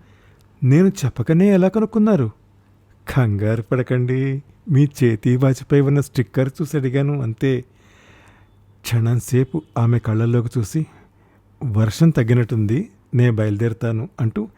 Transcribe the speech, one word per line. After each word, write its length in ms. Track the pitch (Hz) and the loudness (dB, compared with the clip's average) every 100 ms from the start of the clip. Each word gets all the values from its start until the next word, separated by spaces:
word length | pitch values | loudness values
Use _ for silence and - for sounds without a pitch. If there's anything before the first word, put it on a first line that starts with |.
| _ _ _ _ _ - | _ _ _ _ _ -4
"నేను 240 | 127 147 190 | 2 4 4
చెప్పకనే 640 | - 123 - 117 160 202 | 0 -6 -4 0 2 4
ఎలా 140 | 190 185 | 4 2
కనుక్కున్నారు?" 640 | 220 214 220 214 180 110 - _ _ _ _ _ _ - | 0 -2 0 2 2 0 -6 _ _ _ _ _ _ -6
"కంగారు 520 | 135 117 101 104 117 | 0 0 0 -2 -2
పడకండి, 800 | - 127 127 127 123 131 135 135 - _ 226 | -2 -4 -2 -2 -2 -2 -2 -6 -10 _ -2
మీ 180 | 135 143 - | 2 2 2
చేతి 320 | 120 107 120 127 | 0 0 0 2
వాచిపై 460 | 135 127 - 143 | 2 0 0 2
ఉన్న 200 | 139 143 | 2 0
స్టిక్కర్ 480 | 135 - 120 139 131 - | -2 -4 -4 -2 -4 -4
చూసి 160 | 147 151 | -6 -4
అడిగాను, 440 | 131 135 143 143 | -2 -2 -2 -2
అంతే." 400 | 117 110 135 123 - _ _ _ _ - _ _ _ _ _ _ | -6 -4 -2 -2 -6 _ _ _ _ -20 _ _ _ _ _ _
క్షణంసేపు 800 | - 117 113 117 - 127 135 165 - 120 | -4 -2 0 -2 0 -2 0 -4 -8 -2
ఆమె 220 | 117 120 | 0 0
కళ్ళల్లోకి 600 | - 110 117 120 117 123 | 0 -2 0 0 -2 -4
చూసి, 260 | 107 160 156 - _ _ _ _ _ - | -4 -6 -8 -12 _ _ _ _ _ -10
"వర్షం 460 | 131 104 110 - 165 | -4 0 0 2 2
తగ్గినట్టుంది, 800 | 147 113 123 113 110 104 127 214 _ _ 120 | 4 2 2 0 -2 -2 -2 -4 _ _ 2
నే 160 | 123 | 2
బయలుదేరుతాను," 800 | 110 107 104 117 110 117 110 147 - | 2 -2 -2 -4 -4 -6 -6 -8 -4
అంటూ 260 | 113 208 214 | -4 -4 -8